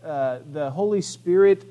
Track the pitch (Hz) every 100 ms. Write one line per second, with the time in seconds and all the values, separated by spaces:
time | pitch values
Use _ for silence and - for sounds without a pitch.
0 | 160 143 131 127 147 151 139 143 208 202
1 | - - 175 185 196 196 -